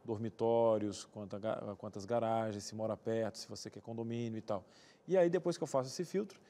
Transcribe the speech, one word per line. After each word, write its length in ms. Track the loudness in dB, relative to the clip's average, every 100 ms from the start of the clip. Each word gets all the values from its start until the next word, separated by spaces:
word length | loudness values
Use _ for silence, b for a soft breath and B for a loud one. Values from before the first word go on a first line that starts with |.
dormitórios, 1000 | -8 -4 -4 0 2 4 4 4 0 -4
quanta 340 | -10 -12 -10 -6
ga-, 380 | -4 -4 -6 -8
quantas 280 | -8 -10
garagens, 600 | -2 0 2 2 2 -2
se 100 | -6
mora 220 | -4 -2 -2
perto, 400 | 0 0 0 -4
se 100 | -12
você 200 | -12 -12
quer 140 | -12
condomínio 560 | -8 -6 -4 -2 -2 -4
e 40 |
tal. 220 | -2 -4 -4 b b b 2
E 100 | 6
aí, 120 | 6
depois 300 | 4 2 0
que 40 |
eu 60 | 0
faço 200 | 0 0
esse 140 | -4
filtro, 360 | -2 -2 -2 -8